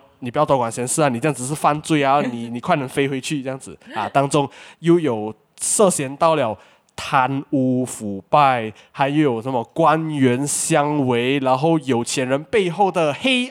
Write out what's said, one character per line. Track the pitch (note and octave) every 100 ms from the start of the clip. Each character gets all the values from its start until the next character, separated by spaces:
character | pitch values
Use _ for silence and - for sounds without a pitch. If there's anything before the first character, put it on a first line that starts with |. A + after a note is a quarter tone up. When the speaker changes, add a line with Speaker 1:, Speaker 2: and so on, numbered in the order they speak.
| _ -
Speaker 1:
你 | A#2+
不 | D3
要 | D3
多 | C#3
管 | A#2
闲 | A#2+ B2
事 | -
啊， | D3
你 | A#2
这 | D#3
样 |
子 | B2+ B2
是 | D3+
犯 | D#3+ D3+
罪 | - D#3
啊， | C3+ C#3+
Speaker 2:
<laughs> | B2+
Speaker 1:
你， | A#2+ A#2
你 | A#2+
快 | - D#3+
点 | B2+
飞 | C#3+ C#3
回 | C3+
去” | - D3+
这 | C3
样 | C3
子 | - D#2 - B3+
啊。 | G2+
当 | C#3 C#3
中 | D3+ C#3 - - -
又 | D#3+ F3
有 | D3 A2 G#2+ - _ -
涉 | - - G3
嫌 | - C3 C#3
到 | E3 D#3
了 | A#2 G2+ - _ _
贪 | - - C#3+ B2+ C3+ -
污 | C#3 C3 B2+ B2+
腐 | - G#2 G2 -
败， | D3+ C#3 B2 A2 - -
还 | - C#3
有 | D3 D3 A2+
什 | C3
么 | B2+ A#2
官 | - D#3+ D#3+ D#3+
员 | D3 C3 B2 C#3+
相 | - - D#3 D3 D3+ B2+
为， | A#2+ B2 C#3
然 | C3 C3
后 | E3 E3
有 | C3 A#2+
钱 | A#2+ - B2+
人 | C#3 D#3
背 | A#3 F3+
后 | E3 A3
的 | F#3 D#3
黑 | C3+ C4 B3+ B3